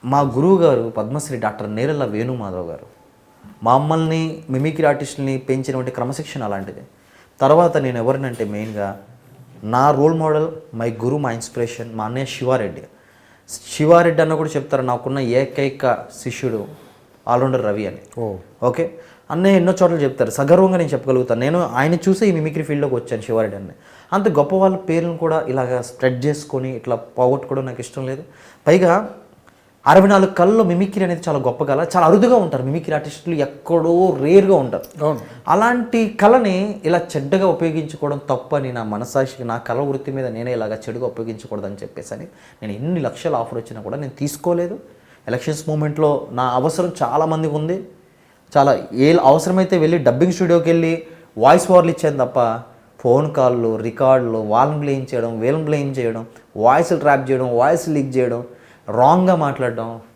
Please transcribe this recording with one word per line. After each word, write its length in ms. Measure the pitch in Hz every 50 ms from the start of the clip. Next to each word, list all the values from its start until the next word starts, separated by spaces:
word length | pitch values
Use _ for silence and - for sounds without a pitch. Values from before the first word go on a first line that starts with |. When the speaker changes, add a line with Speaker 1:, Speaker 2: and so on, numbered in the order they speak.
| -
Speaker 1:
మా 140 | 123 131 143
గురువు 380 | 143 135 117 127 143 180 196 185
గారు 360 | 170 160 135 120 113 117 113 110
పద్మశ్రీ 420 | 104 110 131 151 147 - 139 120
డాక్టర్ 360 | 110 107 104 - 107 104 107
నేరెళ్ళ 300 | 107 120 143 156 147 135
వేణుమాధవ్ 600 | 113 104 104 117 123 127 123 110 98 92 90 87 82
గారు 180 | 78 - - - _ _ _ _ _ _ _ _ _ _ _ - - _ -
మమ్మల్ని 800 | 113 123 135 147 151 156 160 160 160 160 160 160 160 160 160 160 -
మిమిక్రీ 360 | 131 131 139 156 156 151 156
ఆర్టిస్టుల్ని 520 | 147 143 143 151 135 - - 139 135 135 131
పెంచినటువంటి 540 | 131 - 131 131 131 - 131 131 127 127
క్రమశిక్షణ 520 | - - 120 123 139 - 156 147 - 147 120
అలాంటిది. 380 | 104 101 98 98 - - - - - _ _ _ _ _ _ _ _ _ _
తర్వాత 360 | 143 135 151 170 175 170 170 175
నేను 200 | 135 131 123 120
ఎవరినంటే 480 | 113 120 131 135 139 131 117 113 113
మెయిన్గా 540 | 104 104 104 107 113 107 104 101 98 98 101 - - - _ _ _ - - - _ - - -
నా 280 | 104 113 123 131 143
రోల్ 220 | 147 135 143 156 165
మోడల్, 340 | 160 156 156 151 151 156 170 160 - - - - 113
my 100 | 113 120
guru, 280 | 113 110 107 123 135
my 160 | 151 147 127
inspiration, 540 | 117 117 113 - - 127 120 117 - - 117 117 113
మా 120 | 113 107
అన్నయ్య 200 | 107 120 131 135
శివారెడ్డి. 560 | 135 - - 127 123 131 127 110 98 82 - - - _ _ _ _ _ _ _ _ _ _ _ _
శివారెడ్డి 720 | - - - - - - 151 151 170 170 170 170 160 151
అన్న 140 | 160 156 160
కూడా 140 | 151 160 151
చెప్తారు, 320 | - 151 127 - - 135
నాకున్న 380 | 127 127 123 127 - 131 135 139
ఏకైక 880 | 135 117 117 127 139 - - - 139 135 135 - - 131 120 - - - - - -
శిష్యుడు 420 | 127 117 - - 127 113 107 101 - - - - - - _ _ _ _ _ _ -
ఆల్రౌండర్ 380 | 120 123 131 135 127 127 107
రవి 220 | 107 101 104 107 95
అని. 340 | 95 95 - - - -
Speaker 2:
ఓ. 140 | 117 107 98 92 90 - - _ -
Speaker 1:
ఓకే, 340 | 123 123 - 165 165 - - - - - _ _ _
అన్నయ్య 240 | 139 160 185 196 196
ఎన్నో 180 | 185 170 180 180 175 185
చోట్ల 120 | 175 170
చెప్తారు, 340 | 165 143 135 131 - 123 110
సగర్వంగా 480 | 113 - 139 143 165 180 190 190 185 180
నేను 120 | 170 147
చెప్పగలుగుతాను, 500 | 143 131 - 139 131 127 123 120 120 113
నేను 300 | 123 139 160 175 175 131 113
ఆయన 200 | 123 135 156 170
చూసే 340 | 165 160 190 190 190 226 208
ఈ 40 |
మిమిక్రీ 320 | 180 160 151 156 147 160 156
ఫీల్డ్లోకి 320 | 143 151 143 139 139 127
వచ్చాను 260 | 120 120 - 123 110
శివారెడ్డి 360 | 107 - 117 113 110 104 98 98
అని. 100 | 98 87 - _ _ - - - - _ -
అంత 140 | 196 202 208
గొప్ప 280 | 156 143 147 143 190
వాళ్ళ 200 | 185 190 190 190
పేర్లను 420 | 185 - - 160 165 165 170 170 165
కూడా 240 | 165 160 156 160
ఇలాగ 400 | 123 123 127 135 127 123 127 123
స్ప్రెడ్ 440 | 120 - - - - 131 123 123 123
చేసుకొని 500 | 147 147 147 147 - - 135 127 131 131
ఇట్లా 200 | 117 - - 120
పోగొట్టుకోవడం 680 | 117 - - - - 127 127 131 139 135 - 135 139 131
నాకు 160 | 131 123 -
ఇష్టం 240 | 120 - - - 135
లేదు. 180 | 127 131 135 160 - - - - - - _ _ 151
పైగా 480 | 160 185 180 175 170 196 214 208 - - - _ _ _ _ - _ _ _ _ _ _ _ -
అరవై 200 | 151 185 190 196
నాలుగు 240 | 202 196 190 190
కళలో 320 | - - 175 190 214 226 220
మిమిక్రీ 400 | 180 175 175 196 196 - 208 190
అనేది 180 | 175 175 165 - 170
చాలా 100 | 151 143
గొప్ప 240 | 127 127 120 - 160
కళ. 240 | 139 139 139 165 170 -
చాలా 100 | 180 170
అరుదుగా 300 | 160 175 208 208 240 254
ఉంటారు 280 | 233 190 160 - 131 127
మిమిక్రీ 320 | 135 139 165 - - 156
ఆర్టిస్టులు, 400 | 147 147 147 - - - 170 170
ఎక్కడో 840 | 151 143 139 - - - - 165 170 160 165 170 175 185 185 - 139
రేర్‌గా 360 | 135 147 175 196 196 190 196
ఉంటారు. 500 | 160 135 123 107 90 - - - 160 147
Speaker 2:
అవును. 140 | 151 151 120 104 - - - - -
Speaker 1:
అలాంటి 720 | 156 185 220 233 247 247 233 240 - 233 226 208 220 -
కళని 600 | - 208 240 262 233 202 185 180 196 214 202 - -
ఇలా 160 | 156 170 175 170 - -
చెడ్డగా 320 | 151 139 139 185 190 196 185
ఉపయోగించుకోవడం 760 | 165 - 170 165 156 160 156 143 - - - 147 143 143 139 -
తప్పు 260 | 135 123 - - 160
అని 180 | 143 135 131 120
నా 100 | 120 113
మనసాక్షికి, 600 | 107 104 104 120 120 - 139 135 131 - - 127
నా 140 | 117 113 120
కళ 220 | 123 - 117 123
వృత్తి 320 | 143 143 139 135 139 -
మీద 160 | 135 135 131 123
నేనే 260 | 110 110 117 123 127
ఇలాగా 220 | 117 110 107 110
చెడుగా 300 | 107 - - 113 120 127
ఉపయోగించకూడదని 720 | 120 - - 113 113 113 107 - - 110 101 98 98 101
చెప్పేసి 380 | 98 - - - - - - -
అని 140 | 110 - - - _ - - - _
నేను 100 | - 107
ఎన్ని 280 | 101 107 127 156 185 175
లక్షల 360 | 143 120 - - - 170 147
ఆఫర్ 220 | 120 117 117 - 120
వచ్చినా 240 | 113 - 117 110
కూడా 160 | 104 95 101 143
నేను 140 | 147 131 139 -
తీసుకోలేదు. 600 | 143 147 143 - - 180 175 170 175 175 208 277 - - - _ _ _ _ _ _ -
ఎలక్షన్స్ 420 | 113 127 - - 156 151 - -
మూమెంట్లో 580 | 151 151 151 151 147 156 156 151 147 139 - -
నా 120 | - 123 127
అవసరం 480 | 127 123 127 127 156 165 - 180 175 175 - 143
చాలా 220 | 117 120 147 160
మందికి 300 | 160 160 160 160 156 147
ఉంది. 320 | 151 151 160 180 190 185 - - _ _ _ _ _ _ _ _ _ _ _ - 151
చాలా 220 | 135 143 135 - - - -
ఏ 220 | 117 131 147 165 175
అవసరమైతే 560 | - 131 143 156 156 190 185 185 190 185 - 180
వెళ్ళి 200 | 156 156 165 175
డబ్బింగ్ 360 | 139 120 120 127 165 180 180
స్టూడియోకి 360 | - 185 170 170 170 165 160
వెళ్ళి 340 | 170 170 165 165 165 165 - - - - - _ _ -
వాయిస్ 340 | 110 131 156 185 180 -
ఓవర్లు 200 | 185 180 170 170
ఇచ్చాను 260 | 165 - - 156 143 139
తప్ప 460 | 127 120 - 135 120 113 113 117 120 - - - _ _ _ _
ఫోన్ 360 | - 127 120 135 151 151 151
కాల్లు, 400 | - 131 127 123 120 117 113 110
రికార్డులు, 600 | 110 110 117 117 - 139 131 131 131 123 120 113 110
వాళ్ళని 420 | 110 107 104 113 131 147 151 151
బ్లేమ్ 260 | 147 143 139 135 131 123 -
చేయడం, 260 | 120 113 117 117 113
వీళ్ళని 260 | 110 123 143 160 156
బ్లేమ్ 300 | 151 151 147 143 139 135 131
చేయడం, 260 | 123 117 113 113 113 113 - - - _ _ 110
వాయిస్‌లు 420 | 107 117 131 151 170 - 180 151
ట్రాప్ 320 | 135 147 143 135 135 127
చేయడం, 260 | 135 127 127 123 120 117
వాయిస్ 320 | 123 143 170 165 165 170
లీక్ 280 | 156 147 135 135 127 131
చేయడం, 260 | 127 123 117 117 123 123 - - - - - _ _ -
రాంగ్గా 460 | 104 117 123 139 160 180 185 185 185
మాట్లాడడం 640 | 165 156 143 135 - 131 123 117 117 113 113 117 113 110 - _